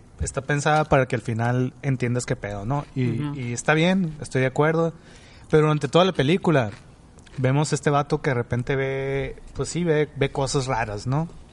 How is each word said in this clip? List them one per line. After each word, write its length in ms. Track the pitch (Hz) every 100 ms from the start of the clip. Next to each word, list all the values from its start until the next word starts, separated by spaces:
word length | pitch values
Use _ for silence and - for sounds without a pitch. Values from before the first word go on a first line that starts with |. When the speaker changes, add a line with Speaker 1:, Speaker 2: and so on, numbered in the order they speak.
| - -
Speaker 1:
está 200 | - 139
pensada 460 | - 143 151 151 151
para 200 | 147 127
que 80 |
al 80 | 120
final 500 | - 113 117 127 127 -
entiendas 440 | 139 127 120 123 -
qué 80 |
pedo, 320 | 127 101 101 107
¿no? 180 | 143 - 135
Y, 240 | 123 139
Speaker 2:
Ujú. 180 | 147 143
Speaker 1:
y 140 | 120
está 220 | 120 -
bien, 420 | 156 175 190 165 151
estoy 200 | - 131
de 80 | 131
acuerdo. 440 | 127 151 160 165 - - - - - -
Pero 120 | 156
durante 240 | 151 151 139
toda 180 | 165
la 80 | 185
película 600 | 156 135 185 - 143 107 - - - - - - -
vemos 360 | 127 139 156
este 180 | 151 156
vato 300 | 143 143 151
que 100 | 156
de 40 |
repente 400 | 120 120 120 120
ve, 640 | 135 135 135 135 135 131 - -
pues 140 | - 139
sí, 160 | 165
ve, 240 | 170 151 151 131
ve 160 | 139
cosas 340 | - 135 143 127
raras, 400 | 117 113 104 123
¿no? 220 | 143 170 - -